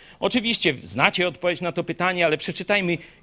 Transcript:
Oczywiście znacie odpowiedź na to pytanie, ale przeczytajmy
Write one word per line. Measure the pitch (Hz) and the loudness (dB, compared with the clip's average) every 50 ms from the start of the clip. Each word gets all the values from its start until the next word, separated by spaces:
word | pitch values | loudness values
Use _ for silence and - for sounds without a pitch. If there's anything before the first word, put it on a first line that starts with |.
| - - - - | -20 -20 -10 -2
Oczywiście | - - - 247 208 233 226 - - 170 139 120 - | -2 0 0 0 0 0 0 2 2 0 0 0 -6
znacie | 87 92 113 147 196 208 - 180 180 | -6 0 2 2 2 4 2 -2 -2
odpowiedź | 135 - - 180 175 - | -2 -2 -2 -2 -2 -2
na | 180 175 | -2 -4
to | 165 180 156 | -2 -4 -4
pytanie, | 131 165 - 180 185 185 180 175 | -4 -4 -2 0 0 2 2 2
ale | 160 151 151 | 2 2 0
przeczytajmy | - - 170 - 190 - 208 202 190 175 175 165 - - - - | -2 -6 -6 -6 -2 0 0 0 2 0 -2 -2 -4 -10 -20 -14